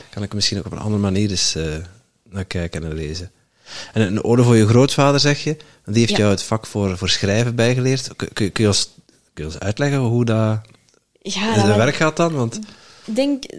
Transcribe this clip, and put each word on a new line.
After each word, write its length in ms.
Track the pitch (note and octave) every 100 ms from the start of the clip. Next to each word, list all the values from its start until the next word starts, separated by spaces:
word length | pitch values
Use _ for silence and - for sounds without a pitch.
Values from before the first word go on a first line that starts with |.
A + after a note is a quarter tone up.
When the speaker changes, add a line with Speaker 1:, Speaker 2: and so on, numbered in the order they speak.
| -
Speaker 1:
kan 140 | G2+
ik 60 | G2+
er 60 | G#2
misschien 220 | - G2+
ook 80 | -
op 60 |
een 60 | -
andere 240 | G#2+ G#2
manier 280 | G2+ F#2+ G#2
eens, 260 | F2+ - D#2
eh, 200 | D#2+ D#2 F2+ - _ _ _
naar 160 | G2 F#2
kijken 380 | F#2 E2+ D#2+
en 100 | D#2+
lezen. 380 | D#2 D2+ E2+ F2+ _ _ _ - - -
En 80 | A2
een 220 | G2 G#2
ode 200 | - A#2+
voor 120 | A#2+ A2+
je 120 | G#2+
grootvader, 520 | A#2+ C3+ - C#3 C#3+
zeg 240 | C#3+ C#3+
je. 140 | D3+ D3+ - _ -
Die 140 | A2
heeft 100 | A#2
Speaker 2:
Ja. 60 | G3+
Speaker 1:
jou 120 | G#2
het 140 | F#2+
vak 220 | - G#2+ -
voor, 320 | G#2 G2 F2+
voor 120 | F#2
schrijven 460 | - G2 G#2+ A#2+ A#2+
bijgeleerd. 600 | A#2 B2+ B2+ C3 - -
Kun, 120 | -
kun, 180 | - G2+
kun 120 | -
je 60 | G#2+
ons, 200 | F#2 - _ _ _ _
kun 100 | - D2+
je 40 |
ons 80 | -
uitleggen 400 | G2 G#2+ C#3+ C#3
hoe 260 | A#2 A#2+ A2+
dat 340 | A2 A2 G#2+ - _ _ _ _ _
Speaker 2:
Ja, 260 | G3+ F#3+ G#3
Speaker 1:
in 60 |
zijn 140 | - -
Speaker 2:
dat 80 | G#2
Speaker 1:
werk 180 | - -
gaat 220 | D#3 D#3
dan? 160 | E3+
Want 260 | D3 A#2 G#3+ G#3+ - - - -
Speaker 2:
ik 100 | A3+
denk 280 | C#4 C4+ -